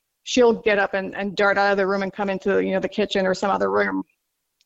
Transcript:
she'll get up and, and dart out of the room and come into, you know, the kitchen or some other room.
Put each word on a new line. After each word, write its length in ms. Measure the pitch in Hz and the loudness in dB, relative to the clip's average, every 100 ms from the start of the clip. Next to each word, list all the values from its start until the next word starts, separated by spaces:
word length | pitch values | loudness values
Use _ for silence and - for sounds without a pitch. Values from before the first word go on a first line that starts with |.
| _ _ | _ _
she'll 300 | - 262 240 | -2 4 4
get 260 | 226 220 202 | 4 2 0
up 140 | 196 | 0
and, 200 | 196 190 185 | -2 -6 -6
and 180 | 202 180 | -6 0
dart 220 | 202 196 | 2 4
out 120 | 202 | 2
of 40 | 202 | 2
the 80 | 190 | 0
room 160 | 196 | -2
and 120 | 190 | -4
come 160 | 202 202 | -4 -4
into, 340 | 190 202 190 | -4 0 0
you 80 | 190 | 0
know, 80 | 190 | -2
the 80 | 190 | -4
kitchen 380 | - 202 202 190 | -4 -2 0 0
or 80 | 185 | 0
some 160 | 202 | 0
other 180 | 196 196 | 0 0
room. 340 | 202 202 190 - _ _ _ _ _ | 0 0 -4 -8 _ _ _ _ _